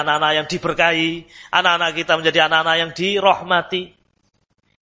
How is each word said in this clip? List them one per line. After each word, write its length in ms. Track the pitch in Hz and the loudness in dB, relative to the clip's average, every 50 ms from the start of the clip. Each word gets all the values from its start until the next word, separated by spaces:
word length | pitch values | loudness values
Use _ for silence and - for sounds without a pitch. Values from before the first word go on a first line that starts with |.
| 147 | 2
anak-anak 280 | 151 147 151 156 151 151 156 151 | 2 0 2 2 2 0 0 -2
yang 20 | 151 | -4
diberkahi, 640 | 180 180 - 170 160 - - 170 165 160 160 165 165 170 160 _ - - - - - | -6 -6 -4 -4 -2 0 0 0 2 0 -2 -2 -4 -6 -12 _ -20 -20 -12 -4 -2
anak-anak 340 | 180 180 185 170 170 175 165 151 | 0 2 2 2 0 0 -2 -4
kita 160 | 160 165 - 165 160 | -4 -2 0 0 0
menjadi 180 | 160 160 151 165 156 156 160 | 2 2 2 2 2 2 2
anak-anak 240 | 160 160 165 160 | 2 2 2 0
yang 140 | 165 165 165 160 | 0 0 -4 -4
dirahmati. 920 | - 175 196 202 196 190 196 180 - 170 175 185 170 170 - - 180 180 175 _ _ _ _ _ _ _ _ _ _ _ _ _ _ _ _ _ _ | -4 -4 -2 0 2 2 2 2 2 0 -2 -2 -2 -2 -2 -6 -8 -8 -8 _ _ _ _ _ _ _ _ _ _ _ _ _ _ _ _ _ _